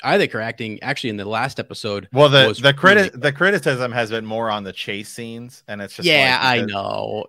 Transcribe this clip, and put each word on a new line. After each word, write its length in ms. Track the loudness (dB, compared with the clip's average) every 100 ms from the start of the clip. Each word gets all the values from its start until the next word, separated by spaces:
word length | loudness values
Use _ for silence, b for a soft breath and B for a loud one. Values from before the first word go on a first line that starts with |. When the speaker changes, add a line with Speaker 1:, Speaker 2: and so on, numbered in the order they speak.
Speaker 1:
I 160 | 0 0
think 120 | 0
her 80 | -4
acting 400 | -8 -8 -10 -8
actually 280 | -8 -6 -6
in 60 | -6
the 80 |
last 340 | -6 -4 -4 -6
episode 500 | -12 -10 -8 -8 -2
Speaker 2:
Well, 160 | 4 8
the, 180 | 8 6
Speaker 1:
was 140 | 4
Speaker 2:
the 120 | 2
criti-, 240 | 2 2 2
Speaker 1:
really 120 | 2
Speaker 2:
the 220 | 0 -4
criticism 580 | 0 0 2 0 -2 -2
has 200 | -2 -2
been 140 | -4
more 260 | -4 -4 -2
on 120 | -4
the 100 | -6
chase 360 | -10 -10 -10 -10
scenes, 560 | -14 -14 -14 -16 -20 -14
and 160 | -12
it's 140 | -12 -2
just 100 | 2
Speaker 1:
Yeah, 320 | 4 6 4
Speaker 2:
like, 40 |
Speaker 1:
I 160 | 2 2
Speaker 2:
because 120 | 0
Speaker 1:
know. 540 | -4 -4 -6 -6 -8